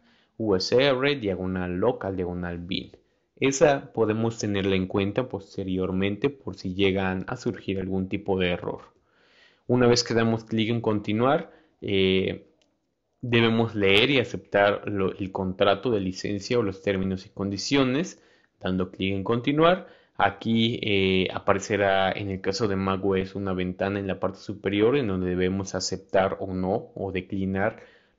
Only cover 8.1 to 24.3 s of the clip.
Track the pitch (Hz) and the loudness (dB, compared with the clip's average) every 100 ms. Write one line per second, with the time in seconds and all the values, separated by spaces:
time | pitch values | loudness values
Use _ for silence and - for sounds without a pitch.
8.1 | 101 - 92 90 87 - - - _ _ | -6 -2 0 0 0 -6 -10 -14 _ _
9.1 | _ _ _ _ _ - 123 120 120 - | _ _ _ _ _ 0 4 6 4 2
10.1 | 113 113 113 - 110 107 117 113 107 104 | 2 2 0 -2 -2 0 0 0 -2 -2
11.1 | 107 127 160 - - _ - 107 98 95 | 0 2 0 -4 -18 _ -12 -2 2 4
12.1 | 95 95 95 - _ _ _ _ _ _ | 4 0 -6 -12 _ _ _ _ _ _
13.1 | - 123 117 113 113 113 104 98 101 131 | -12 2 4 4 2 0 2 4 6 6
14.1 | 139 110 92 - 101 101 98 104 101 95 | 2 0 -6 -2 4 4 2 -4 -2 -2
15.1 | - 95 - 92 92 101 - 131 107 95 | -2 -6 -4 -4 2 2 2 0 0 -2
16.1 | 92 107 101 - 120 101 95 104 95 95 | -4 -6 -6 -2 0 0 -2 -2 -2 -2
17.1 | 92 - - 98 95 - 139 127 135 185 | -4 -8 -8 -6 -4 0 2 2 0 -4
18.1 | - _ _ _ _ 92 92 92 - 95 | -10 _ _ _ _ -4 -2 -2 -2 -4
19.1 | 98 95 120 127 147 165 185 - - _ | -2 -2 -2 0 4 4 2 -4 -20 _
20.1 | - 98 - 113 113 113 120 107 98 95 | 0 0 0 0 2 2 0 0 2 4
21.1 | 92 92 - - 98 - 101 98 95 95 | 2 0 -2 0 0 0 0 2 2 0
22.1 | - 101 95 95 98 110 95 95 95 98 | -2 -6 -4 -4 -2 -2 0 0 0 0
23.1 | 95 95 101 98 92 90 90 98 101 98 | 0 -2 -6 -4 -2 -4 -2 -2 -2 -4
24.1 | 92 92 | -4 -4